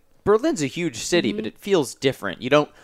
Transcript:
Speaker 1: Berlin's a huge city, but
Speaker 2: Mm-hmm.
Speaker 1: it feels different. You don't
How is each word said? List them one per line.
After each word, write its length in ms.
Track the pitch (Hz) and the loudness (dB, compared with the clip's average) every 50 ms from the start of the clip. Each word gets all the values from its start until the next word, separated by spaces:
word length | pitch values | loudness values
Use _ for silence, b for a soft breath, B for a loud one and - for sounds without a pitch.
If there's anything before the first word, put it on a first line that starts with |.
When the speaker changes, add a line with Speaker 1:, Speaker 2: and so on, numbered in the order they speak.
| _ _ _ _ - | _ _ _ _ 0
Speaker 1:
Berlin's 380 | 190 208 220 262 320 311 170 | 2 2 2 2 0 -2 0
a 60 | 147 127 | -2 -4
huge 300 | - 165 175 160 120 110 | -4 -4 -4 -4 -4 -6
city, 360 | - - 175 175 - - 208 | -6 0 0 0 2 0 -2
but 60 | 208 | -4
Speaker 2:
Mm-hmm. 80 | 214 - | -6 -10
Speaker 1:
it 100 | - - | -12 -10
feels 380 | - 208 196 170 135 - - | -4 0 2 2 2 0 -4
different. 460 | - - 135 127 - - 98 82 - | -2 -2 -2 -2 -2 -6 -8 -8 -6
You 80 | 104 127 | -2 2
don't 200 | 135 151 147 - b b | 4 4 2 2 b b